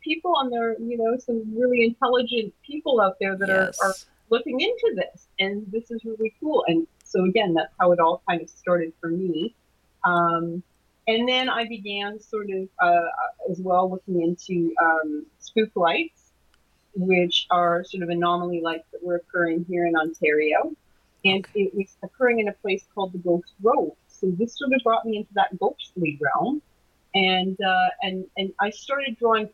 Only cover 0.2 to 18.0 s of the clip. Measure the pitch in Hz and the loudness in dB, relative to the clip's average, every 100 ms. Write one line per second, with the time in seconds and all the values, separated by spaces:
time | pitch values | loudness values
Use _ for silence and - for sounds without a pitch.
0.2 | 359 311 254 233 233 220 233 233 226 254 | 0 0 0 -2 -2 -4 -6 -2 0 -2
1.2 | - 226 220 220 247 247 233 233 247 254 | -2 -6 -4 0 2 4 2 2 2 2
2.2 | 240 240 208 - - 302 302 233 196 190 | 0 -2 -4 -10 -12 -8 0 2 2 0
3.2 | 196 190 190 190 180 - 196 190 - _ | -4 -2 0 2 0 0 -2 -2 -10 _
4.2 | _ 233 294 254 381 480 453 214 - - | _ -2 0 -2 -2 0 0 0 -4 -8
5.2 | _ - 196 202 208 220 233 226 226 220 | _ -4 -2 -2 -6 -8 -6 -10 -8 -4
6.2 | 220 - 302 277 - 165 - _ - 190 | -6 -4 -2 0 2 0 -2 _ -6 0
7.2 | 185 220 202 160 160 - 180 175 165 180 | 2 2 2 0 -2 2 4 6 4 2
8.2 | - 170 165 _ 180 175 165 - 165 175 | -2 -4 -6 _ -2 0 0 -6 -6 -2
9.2 | 190 156 220 - _ _ _ _ 180 175 | -2 -2 -4 -8 _ _ _ _ 0 2
10.2 | 170 165 170 175 - _ _ _ - 226 | 2 0 -2 -6 -12 _ _ _ -2 0
11.2 | 247 254 254 233 226 226 202 202 202 214 | 2 0 0 -2 -4 -8 -8 -6 -6 -10
12.2 | - 220 202 190 190 - 175 175 165 - | -8 -8 -6 -6 -6 0 4 4 2 -4
13.2 | - - 190 175 185 180 185 185 - 175 | -6 -6 -6 -4 2 2 2 -2 -2 0
14.2 | 165 175 - 175 165 165 165 160 156 151 | 0 -2 -4 -2 0 2 4 2 0 -6
15.2 | 156 _ - 220 220 196 180 311 330 - | -10 _ -4 0 0 2 2 2 -2 -10
16.2 | _ _ _ _ _ _ _ 196 185 180 | _ _ _ _ _ _ _ -4 2 2
17.2 | 175 - - 175 175 170 180 190 | 2 0 0 2 4 0 -2 -6